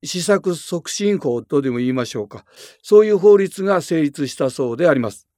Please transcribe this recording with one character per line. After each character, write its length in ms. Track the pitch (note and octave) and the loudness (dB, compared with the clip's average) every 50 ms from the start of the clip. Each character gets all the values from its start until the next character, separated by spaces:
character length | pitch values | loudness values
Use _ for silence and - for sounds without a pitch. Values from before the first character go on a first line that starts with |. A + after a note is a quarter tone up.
| - | -12
施 180 | - - F3+ | -10 -8 -6
策 340 | E3 F#3+ G3+ F#3+ - G3 F3 | 0 0 0 0 0 -4 -6
促 340 | D3 - - F3+ E3+ - - | -6 -8 -8 -8 -8 -8 -8
進 280 | - - G3+ G#3 G3+ | -8 -2 -2 0 0
法 240 | E3 - C#3+ A#2+ A#2 | 0 -2 -2 -4 -4
と 200 | A2 - - C#3+ | -4 -2 -2 -2
で 100 | C3+ C3 | -2 -2
も 60 | A#2+ | -2
言 100 | A#2+ B2 | -2 -2
い 60 | B2+ B2+ | -2 -2
ま 120 | C3 A#2+ | -2 -4
し 100 | - - | -6 -6
ょ 80 | A#2+ G#2 | -10 -10
う 40 | |
か。 180 | G2+ - G2+ _ _ _ - - - - _ | -10 -12 -20 _ _ _ -20 -20 -20 -20 _
そ 180 | - - G#3 G#3 | -2 4 6 6
う 60 | G#3+ | 6
い 60 | G#3+ | 6
う 60 | G#3 | 2
法 200 | F#3+ F3 G#3 G#3 | 4 6 6 6
律 260 | G3 F#3+ F3+ - - F#3+ | 6 4 0 -4 -6 -2
が 180 | G3 G3 F3+ | 0 0 -2
成 200 | C#3+ - F3 D#3+ | -2 -2 -2 0
立 260 | D3+ C#3+ C#3 - C#3+ | 0 -2 -2 -4 -8
し 80 | B2 - | -6 -4
た 140 | - D3 C3 | -4 -4 -4
そ 240 | - - C3+ A#2+ A#2 | -4 -4 -6 -6 -2
う 40 | |
で 100 | A#2+ F3 | 0 2
あ 60 | E3+ D3 | 2 2
り 60 | C3 | 2
ま 120 | A#2 G#2+ | 0 -4
す。 160 | - - _ _ _ | -6 -10 _ _ _